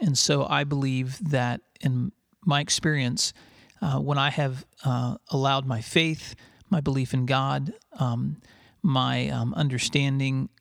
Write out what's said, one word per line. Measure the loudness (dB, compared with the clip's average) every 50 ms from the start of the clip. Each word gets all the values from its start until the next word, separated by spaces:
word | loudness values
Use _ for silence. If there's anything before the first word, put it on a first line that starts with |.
and | 0 2 2 2
so | 2 2 2 2 0
I | 0 0 0 0
believe | 0 0 0 0 0 0 0 -2 -4 -6 -6 -4 0
that | 0 0 0 0 -2 -6 -8 _ -8 -4
in | -2 0 0 0 0 -2 -6 _ _ _ _ _ 0
my | 2 2 2
experience, | 2 0 -2 0 2 2 2 2 2 0 0 -2 -2 -4 -6 -10 -18 -20 -20 -20 -20 -20 -10 -6
uh, | -2 -2 0 0
when | 0 0 0
I | 2 0 0
have, | 0 0 0 -2 -2 -6 -12 -16 _ -4 -2
uh, | 0 0 0 0 -2 -4 -6 _ -4
allowed | 0 0 2 2 2 0 0
my | -2 -2 -4
faith, | -2 0 2 2 2 2 0 -4 -8 -12 -16 -18 -20 -20 -20 -20 -4 -2
my | -2 0
belief | 2 0 0 0 0 0
in | 0 0 0
God, | 2 0 0 0 0 -2 -2 -4 -6 -8 -12 _ _ -4 -2
um, | -2 0 0 -2 -2 -4 -6 -8 -12 -20 -20 -20 -20 -20 _ _
my, | 0 2 2 2 2 0 0 -2 -2 -2
um, | -2 -2 -2 -2 0
understanding, | 0 0 0 0 -2 -2 0 0 2 2 2 2 0 0 0 0 0 -2 -4 _ _